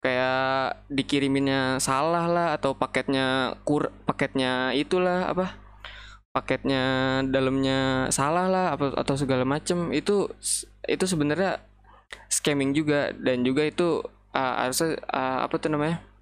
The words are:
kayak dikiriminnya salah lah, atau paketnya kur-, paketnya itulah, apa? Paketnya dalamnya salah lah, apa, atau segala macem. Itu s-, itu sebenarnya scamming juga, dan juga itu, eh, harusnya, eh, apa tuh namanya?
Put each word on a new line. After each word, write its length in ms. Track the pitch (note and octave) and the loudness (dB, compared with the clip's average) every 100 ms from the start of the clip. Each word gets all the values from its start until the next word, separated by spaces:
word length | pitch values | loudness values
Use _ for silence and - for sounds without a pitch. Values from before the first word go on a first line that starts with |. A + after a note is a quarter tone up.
kayak 840 | C3 B2+ B2+ C3 C3 C3+ C3 - - | 0 0 0 0 0 0 -2 -6 -6
dikiriminnya 920 | C#3 C3+ C#3+ C#3 C#3 C#3 C3+ C3 C3 | -4 0 0 2 2 2 0 0 0
salah 440 | C3+ C3+ D#3 E3+ E3+ | 0 0 0 0 0
lah, 180 | E3+ E3+ D3+ | 0 0 0
atau 200 | C#3 C3+ | -2 -2
paketnya 800 | C3+ - B2+ C3+ C3 C3 B2+ - - | -2 -2 0 0 2 2 0 -4 0
kur-, 280 | D3 D3+ - - | 0 0 -6 -6
paketnya 680 | - C#3 C#3 B2+ B2+ C3 B2+ | -2 -2 0 0 0 0 0
itulah, 520 | D3 F#3 F3+ F3+ F#3 | 0 2 2 0 -2
apa? 280 | F3 F#3 - - - - - - - _ | -2 -4 -6 -20 -20 -18 -18 -20 -20 _
Paketnya 520 | C3 - C3 - C3+ C3 C3 C3 C3 C3+ | -6 -2 -2 0 0 2 2 2 0 2
dalamnya 800 | C3+ C3 C3+ C3+ C3+ C3+ C3 C3 | 2 2 2 2 2 2 0 0
salah 340 | - C#3 E3+ F#3 | 0 2 2 2
lah, 160 | F#3 F#3 C#3 | 2 2 0
apa, 160 | C#3 - | -2 -2
atau 180 | C3+ C#3 | -2 -2
segala 260 | C#3 C3 | 0 0
macem. 460 | B2+ D3 - F3 E3+ | 2 0 -2 -2 0
Itu 360 | C#3 D3+ G3+ F#3 - | -2 0 0 0 -4
s-, 300 | - - - - - | -6 -6 -6 -12 -4
itu 200 | D3 F#3 | -2 0
sebenarnya 500 | F3 D3 D3+ F#3+ - - - - - _ - - | 0 0 0 0 -2 -10 -20 -20 -20 _ -20 -6
scamming 440 | - - C#3+ C3+ C#3 | -2 0 0 2 0
juga, 340 | D3+ D3 C3 - | 2 2 0 -2
dan 240 | C3 B2+ B2 | 0 2 2
juga 200 | C3 D3+ | 2 0
itu, 400 | - F3 D3+ - - _ - | 0 0 0 -4 -14 _ -2
eh, 180 | C3 B2 B2 | 0 0 0
harusnya, 320 | C3 E3 D#3 | 0 -2 -2
eh, 420 | - - C3 C3 B2 | -4 -2 0 0 -2
apa 100 | D#3+ | -2
tuh 120 | D#3 | -2
namanya? 280 | D3+ D3 E3+ - - | 0 0 -2 -6 -20